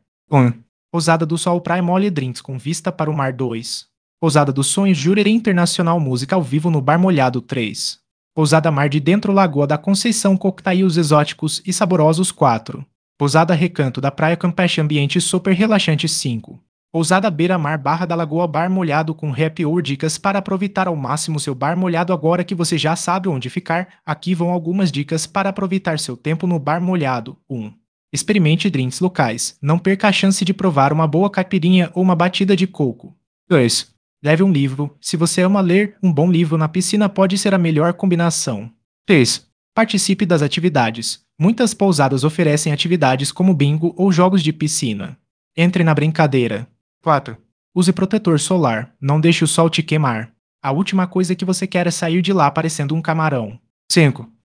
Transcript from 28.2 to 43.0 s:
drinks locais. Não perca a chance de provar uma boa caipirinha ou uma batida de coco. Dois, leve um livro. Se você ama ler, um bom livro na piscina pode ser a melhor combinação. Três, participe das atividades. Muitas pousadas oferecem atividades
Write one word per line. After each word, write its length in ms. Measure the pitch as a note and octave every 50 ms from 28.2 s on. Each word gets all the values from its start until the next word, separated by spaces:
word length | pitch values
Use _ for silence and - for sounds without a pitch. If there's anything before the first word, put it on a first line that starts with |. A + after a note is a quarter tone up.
| - - G#3+ G#3 E3 D3+ D#3+ E3 - G3+
drinks 300 | D#3+ C3+ B2+ B2+ - -
locais. 580 | F3+ F3+ F#3 - C#3+ A#2 A2 B2 - - - _
Não 200 | - C#3+ D#3+ F3
perca 260 | - F#3+ G3 F#3+ -
a 60 | G#3
chance 320 | G3 - - G3 F#3+ - F#3+
de 100 | E3 F#3+
provar 380 | - G3 F#3+ D#3 - - C#3+
uma 160 | D3+ D#3 D#3+ D#3
boa 200 | C#3+ E3 G3 G3+
caipirinha 640 | - G3 F#3 F#3 - F#3 D#3 F3+ F#3 F#3 F3 D#3+
ou 120 | - F3+ F#3+
uma 100 | F#3 F3+
batida 400 | D#3+ F3 F#3 F3+ - G3 F#3+ G3+
de 140 | E3 F#3+ F#3
coco. 480 | - - D3+ B2+ A2+ - - - - _ _ _ _ _ _ _
Dois, 420 | F3+ D3 B2 A#2 - - - - _ _ _ _ _ _ -
leve 200 | D3 D#3 D#3+ F#3+
um 80 | G3
livro. 440 | F3 C#3 C#3 C3+ C3 C3+ D3 C#3 - _
Se 160 | - - -
você 260 | D#3 E3+ E3+ - -
ama 180 | F3+ F#3 G3+ G3+
ler, 360 | F#3 F3 F3 G3 G#3 G3+ - _
um 120 | - F#3
bom 180 | D#3 C#3 D#3+ F3+
livro 260 | F3+ E3 F3 D#3 D#3+
na 120 | D#3+ D#3 D#3
piscina 400 | D#3 F#3 F3+ - - G#3 G#3 F#3+
pode 280 | G3 F#3+ F#3+ F#3+ G3
ser 180 | G3 - G#3 G3
a 40 | F#3
melhor 360 | E3+ E3 D#3+ D3 D#3 E3+ F3
combinação. 760 | F3 - F#3+ F3 E3+ E3+ E3+ D#3 - - D3 A#2 G2+ F#2+ A#2 - _ _ _ _ _ _
Três, 440 | - G3 D3 B2 A2+ - - - _ _ _ _ _ _
participe 500 | - A3+ A3 - G3 - - F#3+ - G#3
das 180 | E3 F3 D#3
atividades. 840 | D3 C#3 - - D#3+ F#3 D3+ C#3 A#2 A2 A2 A#2 A2+ - - - _ _ _ -
Muitas 340 | D3+ G3 A#3 - B3+ A3 -
pousadas 480 | - G3 G3 F3 C#3+ C#3+ C3+ C#3 C3
oferecem 500 | C3+ D#3 D#3 - F3 D#3 D3 D3+ - D#3+
atividades 600 | D3 C#3+ - E3 F3 E3+